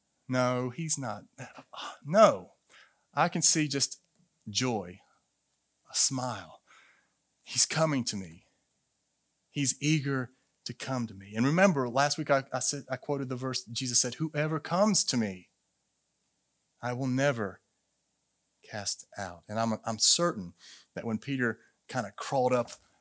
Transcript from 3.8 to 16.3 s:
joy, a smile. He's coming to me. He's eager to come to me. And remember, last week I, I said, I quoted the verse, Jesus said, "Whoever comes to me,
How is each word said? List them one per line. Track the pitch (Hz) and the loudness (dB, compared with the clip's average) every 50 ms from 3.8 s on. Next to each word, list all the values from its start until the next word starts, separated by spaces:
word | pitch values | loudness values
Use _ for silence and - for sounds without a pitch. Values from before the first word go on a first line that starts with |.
| - - - - _ _ _ _ _ _ _ _ - 110 | -2 -2 -4 -12 _ _ _ _ _ _ _ _ -12 -6
joy, | 101 104 127 127 117 104 87 90 92 - _ _ _ _ _ _ _ _ _ _ _ _ _ _ _ _ _ - | -4 -2 0 0 0 -2 -4 -8 -14 -18 _ _ _ _ _ _ _ _ _ _ _ _ _ _ _ _ _ -4
a | - | 0
smile. | - - - 135 131 123 127 110 98 82 78 - - _ _ - - - _ _ _ _ _ _ _ _ _ _ _ _ | 2 2 2 0 -2 -6 -6 -6 -8 -12 -16 -20 -20 _ _ -20 -20 -20 _ _ _ _ _ _ _ _ _ _ _ _
He's | - - 131 - | -4 2 2 2
coming | - - 160 160 160 143 131 117 | 2 2 0 0 2 0 0 -2
to | - 110 | -2 -4
me. | 98 92 82 82 90 _ _ _ _ _ _ _ _ _ _ _ _ _ _ _ _ _ _ _ _ _ _ | -6 -8 -12 -16 -20 _ _ _ _ _ _ _ _ _ _ _ _ _ _ _ _ _ _ _ _ _ _
He's | - 147 139 127 - - | -4 -2 0 0 0 0
eager | 143 151 160 156 131 139 139 131 123 - _ _ _ _ _ _ - | 2 2 2 2 0 -2 -4 -4 -6 -8 _ _ _ _ _ _ -16
to | - 120 | -14 -12
come | - - 131 135 123 117 | -10 -8 -6 -4 -4 -4
to | 104 98 | -6 -8
me. | 95 98 101 107 | -14 -14 -8 -2
And | 110 123 | 0 2
remember, | 139 160 180 190 202 160 139 127 120 | 2 4 6 4 4 4 2 -2 0
last | 113 131 143 143 - - | 2 2 2 2 0 -2
week | 151 - | 0 2
I, | 143 135 131 - | 2 0 0 -2
I | - 131 | -4 -2
said, | - - 147 143 143 - | 0 0 -2 -4 -6 -8
I | 131 | -8
quoted | - - - 143 139 135 127 | -8 -4 -4 -4 -4 -4 -6
the | 131 | -6
verse, | 123 131 131 127 - - | -6 -4 -4 -4 -6 -6
Jesus | 117 117 - 131 123 120 - | -6 -8 -6 -4 0 0 2
said, | - 123 120 | 0 0 -2
"Whoever | - 156 156 - 147 156 151 160 151 | -4 -6 -4 -2 -2 -2 -2 -2 -6
comes | - - 165 185 208 214 196 - - | -4 -2 0 2 2 4 4 4 4
to | - - | 4 2
me, | 120 110 101 92 90 87 _ _ _ _ _ _ _ _ _ _ _ _ _ _ _ _ _ | 0 0 -2 -4 -8 -14 _ _ _ _ _ _ _ _ _ _ _ _ _ _ _ _ _